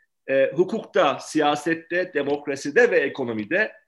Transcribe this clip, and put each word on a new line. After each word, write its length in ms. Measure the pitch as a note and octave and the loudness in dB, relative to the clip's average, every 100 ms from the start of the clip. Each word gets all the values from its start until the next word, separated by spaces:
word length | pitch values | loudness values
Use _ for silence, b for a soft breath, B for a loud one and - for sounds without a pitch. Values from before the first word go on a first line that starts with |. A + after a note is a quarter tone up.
| _ _ - | _ _ -2
e, 220 | C3+ C3+ | 2 2
hukukta, 680 | C#3+ F3+ A3 - G3 D#3 B2+ | 2 0 0 -4 2 2 0
siyasette, 920 | - D#3 D3 D3 E3+ D#3+ - F3 F3+ | -4 0 2 0 -2 -4 -4 -4 -2
demokraside 800 | D3 C#3 D3 - C3+ C#3+ D3+ B3 | -2 -2 -4 -4 -6 -2 4 4
ve 80 | F3+ | 4
ekonomide 720 | C#3 - A#2+ A2 G#2 F3+ A3 - | 0 -4 -6 -4 -2 -2 -2 -6